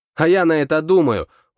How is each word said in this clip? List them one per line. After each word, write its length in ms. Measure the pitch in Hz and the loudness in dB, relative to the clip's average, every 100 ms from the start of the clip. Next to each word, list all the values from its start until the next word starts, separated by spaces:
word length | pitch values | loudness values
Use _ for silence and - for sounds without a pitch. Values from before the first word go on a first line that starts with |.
| _ - | _ -4
А 120 | 160 | 0
я 180 | 190 170 | 2 0
на 160 | 156 | -2
это 220 | 143 156 | -2 -4
думаю: 440 | 156 185 143 107 76 _ _ | 0 0 2 -2 -6 _ _